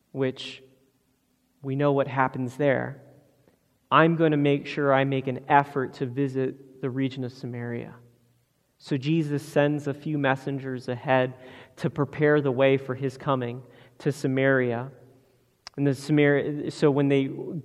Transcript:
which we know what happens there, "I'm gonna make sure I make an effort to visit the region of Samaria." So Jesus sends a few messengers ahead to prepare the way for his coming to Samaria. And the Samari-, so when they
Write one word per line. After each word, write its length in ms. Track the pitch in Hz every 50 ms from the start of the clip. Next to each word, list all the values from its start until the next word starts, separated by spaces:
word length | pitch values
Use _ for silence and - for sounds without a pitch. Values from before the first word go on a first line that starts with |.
| _ _
which 500 | - 139 135 131 131 - - - - - - _ _ _ _ _ _ _ _ _ _ _ _ _ _ _ _ _ _ _ 139
we 120 | 135 135
know 180 | 139 147 143 139
what 140 | 139 131
happens 500 | 139 127 139 131 131 - 135 131 120 123
there, 440 | 139 147 143 127 123 123 127 135 - - - - - _ _ _ _ _ _ _ _ _ _ _ _ _ _
"I'm 260 | 131 143 160 165 165
gonna 220 | 156 165 156 151
make 300 | 147 143 143 143 143 143
sure 260 | - - 160 143 139 135
I 100 | 135 135
make 220 | 139 135 135 131
an 140 | 139 127 131 131 -
effort 440 | 151 143 143 143 - 143 127 - -
to 100 | - 139
visit 720 | 123 120 135 143 135 127 135 131 131 135 - - - - -
the 120 | - 135
region 320 | 120 135 135 131 - 139 127
of 100 | 120 123
Samaria." 640 | - - 120 120 120 120 120 117 120 113 110 117 - - _ _ _ _ _ _ _ _ _ _ _ _ _ _
So 200 | _ - - -
Jesus 440 | 135 123 147 160 165 156 143 147 139
sends 460 | - - - 151 143 147 151 143 143
a 80 | 143 135
few 240 | 147 - 156 151 147
messengers 720 | 139 131 135 139 - 143 139 135 139 135 131 123 - -
ahead 440 | 123 117 - 143 131 131 127 127 123 - - - - - - - _
to 120 | - - 139
prepare 500 | - - 143 143 - - 151 147 151 151
the 120 | 143 139
way 260 | 123 127 135 135 135
for 160 | 131 135 - 127
his 240 | 123 139 131 123
coming 460 | - - 147 135 131 123 120 120 131 123 - - - - - _
to 140 | _ - 151
Samaria. 800 | 139 - - 139 131 135 135 135 135 131 123 123 117 117 127 139 - - - - _ _ _ _ _ _ _ _ _ _ _ - -
And 120 | 139 143
the 40 | 143
Samari-, 800 | 131 - - - 156 147 147 143 143 139 - 147 147 147 - -
so 200 | - - 156 151
when 160 | 135 147 143
they 240 | 139 139 139 135 135 - - - - - 156 -